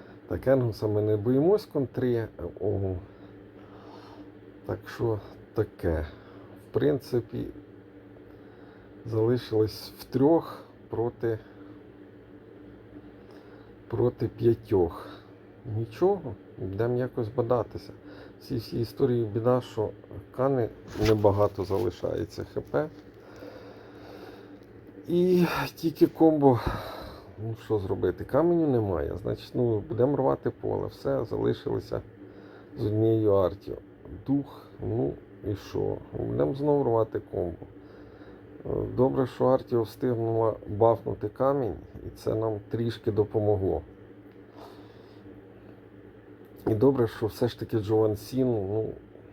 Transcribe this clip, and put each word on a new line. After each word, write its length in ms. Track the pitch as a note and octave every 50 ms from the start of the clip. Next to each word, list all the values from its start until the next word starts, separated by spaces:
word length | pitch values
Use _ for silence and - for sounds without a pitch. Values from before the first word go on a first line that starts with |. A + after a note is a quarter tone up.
| - - - - - -
Так, 180 | G#2+ - -
Енгуса 400 | B2+ C3+ C3 B2 A2+ G#2 - A2+
ми 160 | G#2+ G#2 G#2
не 140 | G#2 G#2+ G#2+
боїмось 500 | G#2 G#2 B2 B2+ C3+ D3+ F3+ G#3 G3+ -
контри. 600 | - - D3+ C3 A#2 - B2+ B2+ B2 A#2+ A#2 A2 G#2+ - - E2+ E2+ - -
Ого. 360 | - G#2 G2+ G2 G2 F#2+ F#2 F2 - - - - - - - - - - - - - - - - - - - - - - - - - - - - - - - - -
Так 120 | - - - - -
що 320 | - - A#2 A#2 A2 G2+ - - - - - - -
таке. 520 | - G#2 - - - - F2 D#2+ D#2+ D#2 - - - - - - - - - - - - -
В 20 |
принципі, 720 | - - C3+ D3 D3 C3 - - B2+ A#2+ A2+ - - A#2+ - - - - - - - - - - - - - - - - - - - - - - - - - - - - - - - - -
залишились 840 | A#2 A2+ A2 A2 A#2 B2+ A#2+ - - A2 G#2+ G#2+ G#2+ - - - - - -
в 60 | -
трьох 600 | - - B2+ C3+ D3+ E3 D#3+ - - - - - - - - - -
проти, 500 | A2+ A2 A2+ A#2+ - - B2 A#2 A2 A2 - - - - - - - - - - - - - - - - - - - - - - - - - - - - - - - - - - - - - - - - - - - - - - - - - -
проти 400 | A#2 A2 A#2 B2 - - A#2 G#2+
п'ятьох. 800 | - G#2+ A#2 A#2 A#2 A#2 - - A2 F#2+ E2+ E2 - - - - - - - - - - - - - - - A#2+ G#2+
Нічого, 580 | A2 A2+ - - - F3 F#3+ G3+ F#3 D#3+ A#2+ G#2 - - - - -
будемо 380 | - G2 G2 G2 A2+ A#2+ B2
якось 320 | B2 B2+ B2 - C3+ A2+ G#2
бодатися. 640 | - B2+ A#2+ A#2 B2 A#2 G#2 - - - - - - - - - - - - - - -
Всі, 160 | - - C3+
всі 240 | A#2 A2 - - A#2+
історії 440 | A2+ A2 - - C#3 B2 B2 A#2 A2+
біда, 360 | G#2+ G2+ A2+ A2+ B2 B2 B2+
що 300 | A#2+ - - A2 G#2 F2+ - - - - - G2 - - -
кани 320 | B2 B2+ C#3 C#3 B2+ A2+ - - - - - - - G#2+ A2
небагато 560 | A2 G#2+ G#2 G2+ F#2+ G2+ G#2 G2+ - - F#2
залишається 800 | F#2+ F#2+ G2 G2+ G2+ - - - E2+ D#2+ F#2 - - - - - - -
Х 60 | - - -
П. 180 | - C#3+ D3+ D#3 - - - - - - - - - - - - - - - - - - - - - - - - - - - - - - - - - - - - - - - - - - - -
І 380 | E3+ F3 F3+ F#3 F3+ F3+ E3+ - - C3 C#3 - -
тільки 320 | - - E3 D3 - E3+
комбо, 540 | C#3+ - - D#3+ D#3+ D#3 D3 C#3+ C3+ B2 A#2+ - - - - - - - - - - - - - - - -
ну 140 | G#2+ A2+ A2 - -
що 140 | - A2 G#2
зробити, 460 | F#2+ F#2+ G2 G2+ G2 F#2 F2 - -
каменю 420 | - - C#3 D#3+ F3 F3 E3+ D#3+
немає, 500 | D3 B2+ A#2 G#2+ G2+ F2+ D#2 D2 E2 F2 -
значить, 280 | A2 A#2 A2+ - - - -
ну, 260 | C3 B2 A#2+ A2 G#2 G#2 -
будемо 280 | - A2+ A#2+ C#3+ C#3+
рвати 340 | C3 C3 C#3 C3+ - - B2
поле, 360 | - - A2 A2 G#2 G2+ F#2+
все, 380 | G2 - - - C#3 C#3 C3 B2+
залишилися 760 | - - - A2 - - - - - - G#2+ - - A#1 - - - - - - - - - - - - - - - - -
з 80 | A#2
однією 480 | G#2+ G#2 G#2+ A2 A2+ A2+ A2 G#2+ G#2 G2
артією. 480 | G2 F#2 F2 G2 - - - - - - - - - - - - - -
Дух, 400 | - C3+ C#3+ C#3 - - - - - - -
ну... 340 | G#2+ G#2 G#2+ A#2 C3+ C#3 - - - - - - -
і 80 | G2+ G#2
що, 420 | - - - - G2 G2 G2+ G2+ - - - - -
будемо 360 | A2 A2+ A#2 B2 C#3+ D3 C#3
знову 300 | C#3 C#3+ D3+ D3 C#3+ C3
рвати 360 | B2 A2+ A2+ A2 A2 - G2+ - -
комбо. 360 | - G2+ F2+ E2+ E2+ - - - - - - - - - - - - - - - - - - - - - -
Е, 20 | - - G#2 G#2 G#2 G#2+
добре, 300 | A2+ B2+ C3+ C#3 C3+ C3
що 200 | B2 - - B2+
Артіо 360 | B2+ C3 B2+ B2+ - B2 A#2
встигнула 720 | A2 G#2+ - - - B2+ A#2+ A2+ A#2 A2+ A2+ A2+ A2+ G#2+ G#2 - -
бафнути 640 | - G#2+ G2+ A2+ A#2 A2+ A2 - A#2+ G#2+ - - G#2
камінь, 480 | - - C3 C3+ C#3 C#3+ B2+ G2+ D#2 - - - - - -
і 40 | -
це 240 | - - - A#2+ A2
нам 260 | A2 A2+ A2+ G#2+ G#2 G#2+ -
трішки 420 | - A2+ A#2 A#2 A2 - - A#2
допомогло. 720 | G2+ G#2+ G2+ - - A2 G#2 G#2 G#2 F#2+ F#2+ F2+ E2 D#2 - - - - - - - - - - - - - - - - - - - - - - - - - - - - - - - - - - - - - - - - - - - - - - - - - - - - - - - - -
І 80 | - A2
добре, 340 | G#2 A#2+ C#3 C3+ B2 A#2 G#2+
що 180 | - - A#2
все 220 | G#2 - - B2+ A2+
ж 100 | - -
таки 200 | A2 - - A2+
Джоан 380 | G2 G#2 A2 A2 A2 G#2+ G#2
Сін, 300 | G2+ - - B2+ C3 C3
ну, 460 | B2+ A#2 G#2+ F#2+ F#2+ G#2 A2 A2 - - - - - - - - -